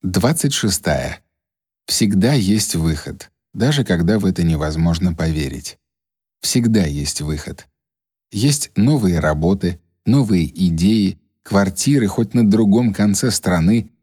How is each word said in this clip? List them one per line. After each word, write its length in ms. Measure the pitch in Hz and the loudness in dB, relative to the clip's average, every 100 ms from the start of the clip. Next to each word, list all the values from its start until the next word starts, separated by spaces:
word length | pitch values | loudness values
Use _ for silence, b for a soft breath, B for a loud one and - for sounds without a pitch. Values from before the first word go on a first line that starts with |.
Двадцать 500 | 92 92 117 165 147 | -2 0 0 0 -2
шестая. 680 | - 107 - - 67 64 - _ _ _ _ _ _ - | -2 -2 -2 -2 -4 -4 -12 _ _ _ _ _ _ -8
Всегда 480 | - 107 101 110 | -2 0 2 2
есть 400 | 143 95 107 - | 2 2 0 0
выход, 560 | 85 80 76 - - - _ _ | -2 -2 -4 -8 -14 -18 _ _
даже 300 | - 123 143 | -2 0 0
когда 340 | 110 87 85 107 | 0 0 0 0
в 80 | 95 | 0
это 160 | 90 | 0
невозможно 720 | 82 78 76 78 85 82 90 | 0 0 -2 -2 0 0 -2
поверить. 640 | 80 80 78 69 71 - - _ _ _ _ _ _ | -2 -4 -2 -4 -8 -14 -20 _ _ _ _ _ _
Всегда 440 | - 123 117 110 | -2 0 2 2
есть 380 | 80 71 73 - | 0 -2 -6 -6
выход. 440 | 76 76 71 67 - _ _ _ _ _ _ | -6 -8 -8 -16 -20 _ _ _ _ _ _
Есть 420 | 104 135 143 - - | 0 0 0 -4 0
новые 440 | 117 147 98 85 | 2 2 2 0
работы, 600 | 76 76 82 98 90 87 _ _ | 0 0 0 0 -2 -6 _ _
новые 420 | - 135 110 92 78 - 92 | 0 2 2 0 0 0 0
идеи, 500 | 80 92 110 95 - _ _ | 2 2 2 0 -4 _ _
квартиры 680 | - 98 98 - 135 143 104 | -2 0 0 -2 0 2 2
хоть 260 | 107 113 | -2 0
на 140 | 123 107 | 2 4
другом 440 | 107 107 107 123 | 4 4 4 2
конце 380 | 98 104 98 127 | 0 0 0 -2
страны 600 | 98 - 87 82 117 98 _ | -2 -2 0 2 0 -2 _